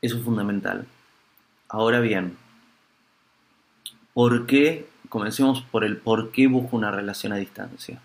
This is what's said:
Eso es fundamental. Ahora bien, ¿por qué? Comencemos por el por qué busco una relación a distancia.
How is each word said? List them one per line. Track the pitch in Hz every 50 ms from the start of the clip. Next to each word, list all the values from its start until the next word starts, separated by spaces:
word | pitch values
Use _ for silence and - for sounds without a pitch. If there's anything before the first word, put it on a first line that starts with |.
Eso | - 123 117 120
es | 117
fundamental. | 120 113 107 104 101 101 98 - 98 95 98 - - _ _ _ _ _ _ _ _ _ _ _ _ _ _ _ _
Ahora | - 110 113 113 117 120
bien, | 120 113 107 95 92 90 87 - _ _ _ _ _ _ _ _ _ _ _ _ _ _ _ _ _ _ _ _ _ _ _ _ _ _ _ _ _ - - _ _ _ _
¿por | 123 120 120 120 117 120 -
qué? | 135 139 143 156 165 156 - - _ _ _ -
Comencemos | - 113 104 107 110 - 135 135 131 123
por | 123 - - 110 107
el | 104 107 107
por | - 117 110 110 110 113
qué | - - 131 135
busco | 127 127 123 123 -
una | 117 107 104
relación | 101 101 101 101 98 - - 104 104
a | 101
distancia. | 98 - _ - 101 - - - - - - 123 _